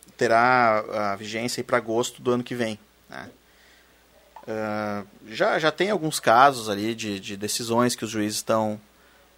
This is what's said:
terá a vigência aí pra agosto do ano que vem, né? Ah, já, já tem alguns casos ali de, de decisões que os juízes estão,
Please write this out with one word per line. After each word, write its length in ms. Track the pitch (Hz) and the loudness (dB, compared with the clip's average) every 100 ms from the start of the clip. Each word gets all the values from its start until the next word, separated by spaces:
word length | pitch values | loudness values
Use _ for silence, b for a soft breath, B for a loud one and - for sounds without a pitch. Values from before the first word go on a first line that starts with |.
| - - | -14 -2
terá 960 | 117 113 120 127 117 107 107 107 104 | 2 4 6 6 4 2 0 -4 -4
a 40 | 98 | -4
vigência 440 | 107 110 120 - | -8 -6 -6 -6
aí 40 | |
pra 140 | - 123 | -2 -2
agosto 440 | 110 110 123 - | 0 -2 -2 -4
do 100 | 127 | -2
ano 120 | 123 | -2
que 100 | 123 123 | -2 -4
vem, 220 | 113 104 _ _ _ | -6 -8 _ _ _
né? 200 | 131 123 - _ b b b b b b _ _ - - | -16 -16 -20 _ b b b b b b _ _ -18 -10
Ah, 560 | 110 107 107 107 101 98 - 104 | -6 -4 -4 -4 -6 -10 -18 -12
já, 300 | 110 196 208 | -2 0 0
já 140 | 156 | 0
tem 180 | 151 185 | 0 -2
alguns 300 | 208 156 - | -2 -2 -2
casos 500 | - 113 139 127 110 | 4 8 8 4 -4
ali 240 | 101 107 | -4 -4
de, 260 | 117 110 98 | -4 -6 -6
de 160 | 101 101 | -8 -8
decisões 600 | 104 - 113 117 123 120 | -6 -6 -2 2 2 0
que 80 | 110 | -6
os 40 | |
juízes 260 | 110 104 107 | -4 -4 -4
estão, 420 | - 113 110 107 - b b b b | -2 0 0 -4 -12 b b b b